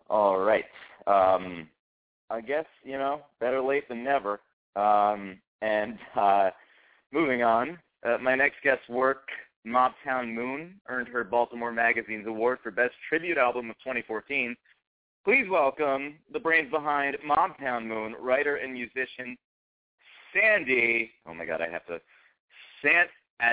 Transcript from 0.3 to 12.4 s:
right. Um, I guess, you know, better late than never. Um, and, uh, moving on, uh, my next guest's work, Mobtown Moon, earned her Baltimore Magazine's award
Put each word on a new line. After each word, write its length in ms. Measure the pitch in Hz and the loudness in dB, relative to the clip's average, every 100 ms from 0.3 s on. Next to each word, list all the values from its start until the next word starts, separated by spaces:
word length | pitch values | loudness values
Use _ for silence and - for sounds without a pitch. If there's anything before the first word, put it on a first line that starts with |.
| 95 | 4
right. 260 | 98 107 - - - - - | 2 2 0 -14 -20 -6 2
Um, 640 | 98 95 92 92 85 78 _ _ _ _ _ - | 4 6 4 0 -12 -14 _ _ _ _ _ -12
I 100 | 113 | -10
guess, 260 | 113 147 160 _ | -4 -6 -6 _
you 140 | - 135 | -12 -6
know, 240 | 139 147 147 - | -4 -6 -10 -6
better 200 | 120 131 | -2 0
late 280 | 131 139 143 | 0 -2 -2
than 160 | 117 | -6
never. 360 | 127 139 101 101 _ _ _ 101 | -2 0 0 -6 _ _ _ 0
Um, 640 | 104 104 104 104 98 95 _ _ | 4 6 4 0 -6 -14 _ _
and, 380 | 110 107 107 110 - - | -2 0 -2 -6 -8 2
uh, 340 | 101 98 95 - _ _ _ _ _ | 4 4 2 -2 _ _ _ _ _
moving 300 | 143 151 127 | -2 0 2
on, 360 | 120 113 131 170 _ _ - | 2 2 0 -8 _ _ -2
uh, 100 | 113 | -2
my 160 | 127 | 0
next 220 | 131 139 - | 2 2 0
guest's 240 | 143 127 - | 0 0 -2
work, 400 | 120 131 139 - - - _ 110 | 0 2 0 -6 -16 -16 _ -2
Mobtown 680 | 123 127 - 143 131 120 | 2 2 0 -4 -4 -4
Moon, 460 | 113 123 139 170 196 - | -6 -6 -8 -12 -16 -8
earned 200 | 127 120 | -8 -4
her 160 | 123 | -4
Baltimore 480 | 104 117 117 120 117 | 0 0 0 -2 -4
Magazine's 540 | 113 117 117 107 107 104 | 0 0 0 -4 -8 -8
award 320 | 110 | -2